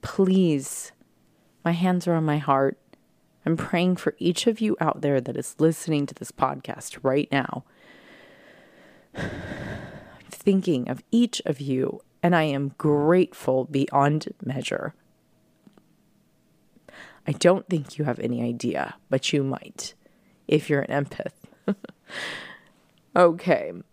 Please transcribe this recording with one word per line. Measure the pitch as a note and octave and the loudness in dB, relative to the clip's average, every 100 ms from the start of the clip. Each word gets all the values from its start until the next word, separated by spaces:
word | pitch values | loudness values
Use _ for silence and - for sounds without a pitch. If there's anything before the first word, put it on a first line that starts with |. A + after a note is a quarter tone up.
Please, | - - F#3+ F#3+ F3+ D3 C3+ - - _ _ _ _ _ _ _ | -10 0 4 6 4 2 -2 -12 -14 _ _ _ _ _ _ _
my | - | -2
hands | E3+ F#3 F3+ F3 | 0 2 0 2
are | |
on | E3 | 2
my | D#3 D3 | 2 0
heart. | C#3+ C#3 C#3 - _ - _ _ _ _ - | 2 4 4 0 _ -20 _ _ _ _ -2
I'm | E3 | -2
praying | - F3 F3+ F3+ | 0 2 2 2
for | - - | -2 -2
each | E3+ F3 - | -2 2 0
of | A3 | 0
you | G#3+ - | 0 0
out | D#3+ D3+ | 0 0
there | D3 C#3 | 2 0
that | B2 A#2 | 0 -6
is | D3 - | -8 2
listening | D#3+ D#3+ - D3+ C#3+ | 2 2 -2 -2 -2
to | |
this | - - | -8 -16
podcast | - C3 C#3 - - - - | -2 -2 -2 -10 -12 -12 -4
right | C3+ C3+ D3 | 0 0 2
now. | C#3 C3+ - - _ - - - - - - - - - - - - _ | 0 -2 -6 -12 _ -20 -20 -20 -20 -20 -20 -20 -20 -20 -20 -20 -20 _
<sighs> | |
I'm | - - - - - - - - - - - - | -10 -8 -8 -12 -12 -10 -10 -12 -16 -20 -20 -20
thinking | - - F#3+ F3+ C#3+ B2 | -4 2 2 2 -2 -2
of | B2+ - | -8 -2
each | A3+ A#3+ - - | 2 2 -2 -6
of | C#3 | -4
you, | C#3 C3 C3 - _ _ | -2 -2 -2 -6 _ _
and | F3 | 2
I | F3 | 4
am | D#3 C#3 C#3 - | 2 0 -4 -2
grateful | D#3 D3 D3 F3+ F#3 - - C3 | 2 2 4 4 4 0 0 0
beyond | B2+ C#3+ C#3+ C#3 C#3+ D3+ - - | 0 -2 0 4 4 2 -4 -10
measure. | - C#3 - - - - _ _ _ _ _ _ - _ _ _ _ _ _ _ _ _ _ _ - - - - - | -8 -6 -4 -4 -6 -12 _ _ _ _ _ _ -20 _ _ _ _ _ _ _ _ _ _ _ -20 -20 -20 -14 -8
I | |
don't | C#3+ F3 F#3 - | 2 4 4 2
think | E3+ C#3 - | -4 -4 -6
you | |
have | D3 B2 | -4 -2
any | A#2 A#2+ | -4 -2
idea, | A#2+ A#2+ A#2+ D2 C#2 - _ | -4 -4 -4 -2 -4 -8 _
but | C3+ - | -2 0
you | D3+ | 0
might, | C3+ C3 - - - - _ _ _ _ - | -2 -4 -10 -14 -16 -16 _ _ _ _ 0
if | D#3 - | 0 2
you're | C#3+ | -2
an | - C#3 | 0 -2
empath. | C#3 - - _ - _ - | -4 -6 -10 _ -20 _ -6
<laughs> | G3+ - - _ - - - - - _ _ _ _ _ - | -6 -6 -20 _ -12 -10 -12 -14 -20 _ _ _ _ _ 6
Okay. | F3 E3 F#3 C3 D2+ F2 - | 6 6 2 2 0 -12 -16